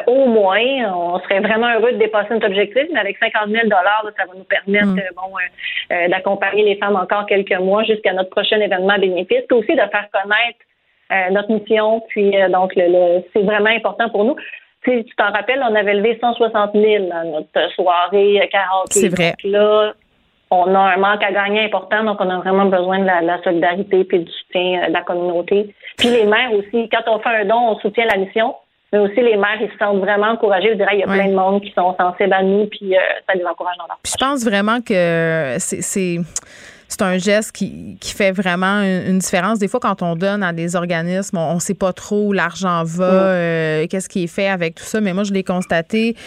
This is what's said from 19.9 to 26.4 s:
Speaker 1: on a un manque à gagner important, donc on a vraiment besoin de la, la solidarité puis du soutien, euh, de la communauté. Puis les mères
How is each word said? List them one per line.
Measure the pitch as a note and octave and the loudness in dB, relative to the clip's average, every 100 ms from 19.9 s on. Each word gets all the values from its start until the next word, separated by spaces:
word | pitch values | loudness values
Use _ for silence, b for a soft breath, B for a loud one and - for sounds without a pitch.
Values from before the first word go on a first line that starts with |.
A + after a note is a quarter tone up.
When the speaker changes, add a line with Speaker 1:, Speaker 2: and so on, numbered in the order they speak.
| - _ _ _ _ - | -4 _ _ _ _ 0
Speaker 1:
on | F3+ F3+ | 2 4
a | F#3+ | 4
un | G3 F#3 | 4 2
manque | G3 G#3 | 2 0
à | G#3 | 0
gagner | G3 G3+ G#3+ | 0 0 0
important, | G#3+ G3 - G#3+ | 0 -4 -2 -2
donc | A3 G#3 | 0 -2
on | F#3 | -2
a | F3+ | -2
vraiment | F#3 F#3+ G3 | 0 2 2
besoin | F#3 F3+ F#3+ | 2 0 0
de | |
la, | F#3+ F3+ | 2 2
la | E3+ F3 | 0 0
solidarité | F#3 E3+ F3 F3+ G3+ F#3+ | 0 0 0 0 0 0
puis | F#3 F#3 | 2 0
du | E3 | -2
soutien, | - - F#3 F3+ F3+ | -12 -6 -2 0 0
euh, | E3+ | 0
de | |
la | E3 | -2
communauté. | F3 F3 F3+ F3 F3 G3+ G#3 B B - | -2 -4 -2 -2 0 0 0 B B -2
Puis | A#3+ | 2
les | A#3+ | 4
mères | G#3 G#3+ | 4 2